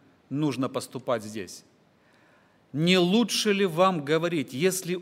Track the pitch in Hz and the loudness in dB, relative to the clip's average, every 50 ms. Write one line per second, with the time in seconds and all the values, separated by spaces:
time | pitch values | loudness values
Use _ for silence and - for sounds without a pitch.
0 | _ _ _ _ _ - 135 147 156 147 120 123 131 127 135 127 - - - 131 | _ _ _ _ _ -8 -4 -2 0 0 0 -2 -2 -4 -4 -6 -8 -8 -10 -8
1 | - 135 123 113 104 107 107 107 90 90 - - - _ _ _ _ _ _ _ | -4 -2 -2 -2 -2 -6 -10 -10 -10 -10 -12 -18 -20 _ _ _ _ _ _ _
2 | _ _ _ _ _ _ _ _ _ _ _ _ _ _ - 143 165 175 185 185 | _ _ _ _ _ _ _ _ _ _ _ _ _ _ -4 0 2 4 4 4
3 | 175 175 196 233 240 - - - - 214 196 196 202 180 156 165 185 190 185 156 | 4 4 4 4 2 2 0 -2 0 0 2 2 0 0 2 4 2 4 2 0
4 | 139 139 156 160 165 175 175 156 123 - 123 131 175 185 180 185 - 165 185 180 | 0 0 0 0 0 0 -2 -2 -4 -4 -2 0 0 0 0 -2 -4 -6 -6 -6